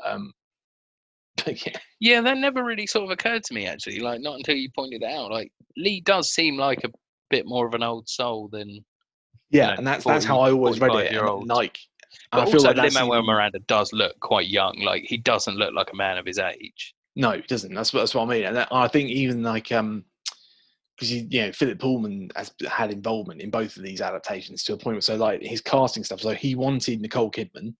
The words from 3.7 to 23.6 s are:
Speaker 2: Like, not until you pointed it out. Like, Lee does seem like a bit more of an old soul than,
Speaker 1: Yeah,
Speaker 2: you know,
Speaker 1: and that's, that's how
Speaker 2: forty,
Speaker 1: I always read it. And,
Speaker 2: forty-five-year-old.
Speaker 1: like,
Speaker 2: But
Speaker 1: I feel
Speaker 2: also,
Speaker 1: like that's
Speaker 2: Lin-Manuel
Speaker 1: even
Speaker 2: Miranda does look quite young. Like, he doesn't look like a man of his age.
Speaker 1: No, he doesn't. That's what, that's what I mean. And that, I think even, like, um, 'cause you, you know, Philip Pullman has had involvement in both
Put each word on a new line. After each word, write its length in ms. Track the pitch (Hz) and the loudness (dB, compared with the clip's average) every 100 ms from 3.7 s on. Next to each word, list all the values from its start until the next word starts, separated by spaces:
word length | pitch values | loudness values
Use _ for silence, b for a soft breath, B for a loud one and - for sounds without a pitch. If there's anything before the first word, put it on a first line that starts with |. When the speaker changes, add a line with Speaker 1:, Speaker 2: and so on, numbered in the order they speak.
| 71 - 104 | -6 -8 -6
Speaker 2:
Like, 220 | 120 120 | -4 -4
not 140 | 147 135 | -8 -6
until 180 | 151 139 | -2 -2
you 140 | 131 143 | -2 -6
pointed 280 | 131 117 | -8 -6
it 60 | 120 | -6
out. 200 | 147 104 | -6 -6
Like, 200 | 113 - _ _ - | -6 -8 _ _ -4
Lee 240 | 190 190 | -2 0
does 300 | 170 190 147 | 2 2 2
seem 260 | - 160 135 | 0 0 2
like 260 | 139 131 | 0 0
a 60 | 135 - _ _ - | -4 -10 _ _ -2
bit 160 | 127 104 | -2 0
more 220 | 123 117 | 0 0
of 60 | 113 | 0
an 80 | |
old 260 | 117 113 110 | -2 -4 -6
soul 400 | - 123 110 104 | -4 -4 -4 -8
than, 320 | 104 104 104 - _ _ _ _ _ _ | -10 -12 -14 -20 _ _ _ _ _ _
Speaker 1:
Yeah, 140 | 143 110 | 4 4
Speaker 2:
you 20 | |
know, 20 | 95 | 2
Speaker 1:
and 100 | 131 | -2
that's, 160 | 139 | 0
that's 220 | - 151 113 | 2 2 4
how 100 | 131 | 4
Speaker 2:
forty, 120 | 131 | 6
Speaker 1:
I 20 | |
always 260 | 131 123 117 | 6 4 4
read 140 | 131 110 | 4 4
it. 180 | 101 | 2
And, 60 | 107 | 2
Speaker 2:
forty-five-year-old. 280 | 104 98 113 | 0 0 0
Speaker 1:
like, 300 | 120 101 - - _ B B B | 0 0 -4 -20 _ B B B
Speaker 2:
But 100 | 123 | 2
Speaker 1:
I 40 | 120 | 6
feel 80 | 156 | 8
Speaker 2:
also, 120 | 135 | 8
Speaker 1:
like 60 | 123 | 8
that's 180 | 143 135 | 4 4
Speaker 2:
Lin-Manuel 240 | 123 117 | 4 4
Speaker 1:
even 60 | 110 | 4
Speaker 2:
Miranda 320 | 107 104 95 | 4 4 0
does 340 | - 110 101 | 2 2 2
look 260 | 107 101 - | 2 0 0
quite 280 | - 104 90 | 0 2 2
young. 320 | 98 95 - | 2 2 0
Like, 240 | 98 92 | 0 0
he 140 | - 120 | -2 -2
doesn't 380 | 117 110 - 101 | 2 2 0 -2
look 180 | 101 - | 0 0
like 160 | - | -2
a 20 | 98 | -2
man 220 | 95 90 | -2 -2
of 80 | 90 | -4
his 140 | 95 | -4
age. 560 | 92 - - - - - _ - | -4 -6 -12 -16 -16 -18 _ -2
Speaker 1:
No, 160 | 120 | 0
he 100 | 92 | 0
doesn't. 300 | - 120 95 | -4 -6 -6
That's 200 | 98 113 | -6 -2
what, 60 | 131 | 0
that's 140 | 113 123 | 0 0
what 120 | 117 | 0
I 40 | |
mean. 140 | 117 95 | 0 0
And 100 | 120 | -2
that, 120 | - | 0
I 160 | 127 120 | 2 2
think 220 | 151 135 | 2 0
even, 320 | 131 127 120 | 0 0 0
like, 280 | 117 110 - | -2 -2 0
um, 340 | 117 110 107 - _ - b b b b b _ - | 0 0 -4 -10 _ -12 b b b b b _ -8
'cause 120 | 117 | -4
you, 160 | 120 110 | -4 -2
you 120 | 123 | -2
know, 100 | 101 | -2
Philip 260 | - 135 92 | 0 -2 0
Pullman 500 | 131 123 107 98 90 - | 0 0 -2 -6 -10 -10
has 160 | 101 - - | -12 -10 -6
had 240 | - 110 | -4 -4
involvement 500 | 101 113 110 90 80 | -4 -4 -4 -4 -12
in 100 | 101 | -6
both 260 | 113 | -4